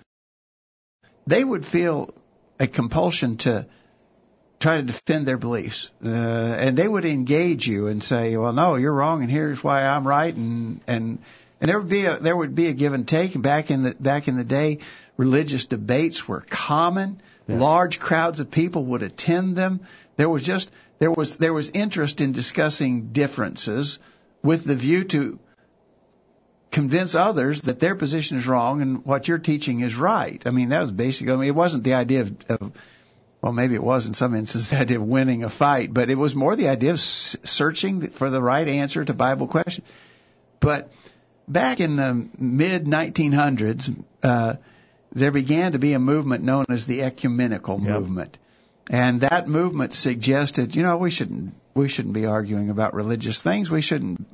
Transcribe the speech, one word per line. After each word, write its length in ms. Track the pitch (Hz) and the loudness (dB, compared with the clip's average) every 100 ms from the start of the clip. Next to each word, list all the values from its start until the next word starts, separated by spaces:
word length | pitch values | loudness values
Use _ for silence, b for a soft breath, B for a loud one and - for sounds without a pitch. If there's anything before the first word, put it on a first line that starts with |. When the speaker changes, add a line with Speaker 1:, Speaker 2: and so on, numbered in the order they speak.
| _ _ _ _ _ _ _ _ _ _ b _ - | _ _ _ _ _ _ _ _ _ _ b _ 0
Speaker 1:
they 180 | 180 | 2
would 220 | 269 202 139 | 2 -2 -2
feel 480 | 175 175 151 - - _ _ _ - | 0 0 -2 -6 -14 _ _ _ -2
a 80 | 131 | -2
compulsion 680 | - 117 156 180 160 127 113 | 0 -2 0 0 0 -2 -2
to 280 | 135 110 - b b b b _ _ _ _ - | 0 -2 -4 b b b b _ _ _ _ -2
try 180 | 156 165 | 2 2
to 60 | |
defend 420 | 131 110 - 156 135 | 0 -4 -2 -2 -2
their 120 | 127 | -2
beliefs, 540 | 117 117 104 - - _ | -2 -4 -6 -10 -14 _
uh, 60 | 117 | -4
and 680 | 113 117 113 113 117 135 131 | -2 0 -2 -2 0 2 2
they 100 | 202 | 2
would 180 | 208 165 | 0 0
engage 640 | 143 127 147 175 143 120 | 0 2 2 2 0 -2
you 200 | 101 104 | -2 -2
and 160 | 107 | -4
say, 340 | - 123 117 113 | -2 0 0 0
"Well, 160 | 117 | 0
no, 220 | 117 175 135 | 2 2 2
you're 180 | 135 | 2
wrong, 280 | 143 147 165 | 2 0 0
and 80 | 123 | 0
here's 340 | 143 151 135 | 0 -2 -2
why 220 | 151 139 135 | 0 2 2
I'm 220 | 143 135 | 0 2
right," 260 | 143 165 139 | 2 0 -2
and, 460 | 113 117 113 - - | -4 -4 -6 -8 -4
and, 320 | 120 113 113 b b b _ | -2 -2 -8 b b b _
and 80 | 151 | 0
there 100 | 208 | 0
would 100 | 185 | 0
be 160 | 202 190 | 0 0
a, 120 | 151 | 0
there 180 | 156 175 | 0 0
would 200 | 151 139 | 0 0
be 120 | 170 | 0
a 60 | |
give 200 | 131 143 | 2 0
and 140 | 139 117 | 0 0
take. 280 | 160 185 175 | 0 2 0
And 80 | |
back 260 | 143 147 151 | 2 2 2
in 140 | 139 | 0
the, 120 | 127 - | 0 0
back 280 | 135 143 143 | 0 0 0
in 80 | 127 | -2
the 80 | |
day, 360 | 117 135 156 147 B B B - | 0 0 0 -2 B B B -2
religious 500 | 131 131 151 131 - | 2 4 2 -2 -4
debates 640 | 113 104 127 160 165 - | -4 0 2 2 -2 -6
were 140 | 95 | -8
common. 800 | - - - 151 170 185 196 196 b b - | -6 -6 -2 0 2 0 -2 -8 b b -4
Speaker 2:
Yeah. 120 | 117 | 2
Speaker 1:
Large 400 | 139 165 175 - | 4 4 2 -2
crowds 400 | - 160 165 151 | 0 2 2 -2
of 100 | 139 | -2
people 360 | - 175 175 127 | 0 0 0 -2
would 180 | 123 | -2
attend 520 | 98 - - 170 185 180 | -4 -4 0 0 0 0
them. 260 | 190 185 B B B - | 0 -2 B B B 0
There 140 | 156 | 2
was 140 | 160 | 2
just, 280 | 131 185 - b b - | 0 -2 -4 b b 0
there 140 | 156 | 2
was, 260 | 160 151 - | 2 -2 0
there 160 | 165 | 0
was 160 | 160 139 | 0 -2
interest 500 | 190 208 180 147 - | -2 -2 -2 -2 0
in 120 | 143 | 0
discussing 800 | 120 123 - 151 147 135 123 113 | 0 -2 0 0 0 -2 -2 -2
differences 880 | 117 143 - 104 - - 107 143 - b b b _ | 0 0 -2 -6 -4 -4 -4 -4 -8 b b b _
with 220 | 139 160 151 | 0 2 0
the 100 | 135 | 0
view 280 | 127 175 190 | 2 0 2
to 340 | 151 127 - b b b _ _ _ _ _ _ _ _ _ _ | -2 -2 -6 b b b _ _ _ _ _ _ _ _ _ _
convince 440 | - 139 160 180 165 | -2 0 0 0 2
others 480 | 196 170 131 151 | 2 2 0 -2
that 160 | 143 123 | -4 0
their 160 | 165 190 | 0 0
position 420 | 143 160 147 131 | -2 -2 -2 -4
is 80 | 123 | 0
wrong 360 | 127 117 143 | 2 2 0
and 240 | 135 131 - | -2 -2 -2
what 220 | 139 135 | -2 0
you're 100 | 170 | 0
teaching 420 | 165 147 147 120 | 0 0 0 -2
is 140 | 123 113 | -2 0
right. 460 | 170 214 101 87 - | 0 0 -2 -6 -2
I 40 | |
mean, 200 | 127 123 | 0 2
that 120 | 151 | 0
was 100 | 151 | 0
basically, 420 | 95 123 131 123 | -2 -2 -2 0
I 40 | 131 | 0
mean, 100 | 135 | 2
it 80 | 147 | 2
wasn't 280 | 175 151 | 2 2
the 100 | 120 | 2
idea 280 | 131 120 131 | 2 2 0
of, 140 | 104 - - | 0 -6 -4
of, 220 | 117 104 b b b b b _ _ | -4 -6 b b b b b _ _
well, 120 | - | -4
maybe 220 | 120 127 117 | 0 0 0
it 80 | |
was 240 | 117 131 110 | 2 0 0
in 60 | |
some 220 | 107 127 113 | -2 0 0
instances 340 | 107 117 113 | -2 -4 -2
<laughs> 20 | |
the 80 | 139 | 0
idea 180 | 123 120 | 2 0
of 60 | |
winning 400 | 107 131 131 120 | 0 2 2 0
a 60 | 113 | -4
fight, 440 | - 143 139 104 | 2 4 4 2
but 160 | 113 120 | 0 2
it 80 | 135 | 2
was 180 | 147 131 | 0 2
more 200 | 135 226 | 2 2
the 120 | 175 | 2
idea 240 | 131 131 | 2 2
of 60 | 170 | 0
s-, 400 | - - - - | 0 0 -2 -4
searching 640 | - - 147 156 196 190 151 | -4 0 0 0 -2 -2 -6
for 200 | - 135 | -4 -2
the 120 | 131 | 0
right 260 | 123 135 156 | 2 2 2
answer 380 | 139 143 160 147 | 0 -2 -2 -2
to 80 | |
Bible 340 | 110 127 135 127 | 0 2 0 0
questions. 400 | 160 175 - b b b b b b _ _ | -2 -2 -6 b b b b b b _ _
But 320 | 147 147 - b b b b _ - | 2 2 -4 b b b b _ -2
back 320 | 160 254 254 | 0 2 2
in 160 | 170 147 | 0 2
the 320 | 135 123 - - | 2 0 -4 -4
mid 500 | 131 127 170 180 151 | 0 2 2 0 0
nineteen 440 | 151 165 - 151 | 0 0 0 2
hundreds, 580 | 143 147 123 107 117 - - - _ | 4 4 2 0 -2 -4 -8 -12 _
uh, 320 | 131 120 113 135 b b b b _ | 2 2 2 -2 b b b b _
there 180 | - 139 | 0 2
began 400 | 143 131 156 185 | 2 2 2 2
to 80 | 151 | 2
be 140 | 143 | 2
a 60 | 139 | 2
movement 440 | 127 151 143 123 | 2 2 0 -2
known 220 | 123 135 131 | 0 0 0
as 160 | 123 117 | -2 -2
the 180 | 123 | -2
ecumenical 760 | 131 127 135 120 123 101 - 101 | -4 -2 -2 0 0 -2 -4 -2
Speaker 2:
Yep. 200 | 104 104 | 0 -2
Speaker 1:
movement. 380 | 92 90 - - b b b b - | -2 -6 -8 -14 b b b b -2
And 320 | 123 123 123 | 2 2 2
that 260 | 135 175 175 | 2 2 0
movement 460 | 156 180 156 127 | 0 0 -2 -2
suggested, 800 | - 139 120 113 135 143 - 120 151 | -2 -2 0 0 2 0 -2 -2 0
you 80 | |
know, 140 | 180 170 | 0 2
we 140 | 180 | 0
shouldn't, 440 | - 110 104 92 - _ | -2 -6 -6 -10 -12 _
we 160 | - 139 | 0 0
shouldn't 240 | - 113 | 0 -4
be 120 | 104 110 | -2 0
arguing 440 | 107 104 104 101 | 0 0 -2 -2
about 240 | 104 107 | 0 0
religious 480 | - 107 113 113 110 | 0 -2 -2 -4 -2
things. 280 | 170 196 180 | -2 -2 0
We 120 | 156 | -2
shouldn't, 440 | 147 151 107 87 - | 0 -2 -2 -6 -8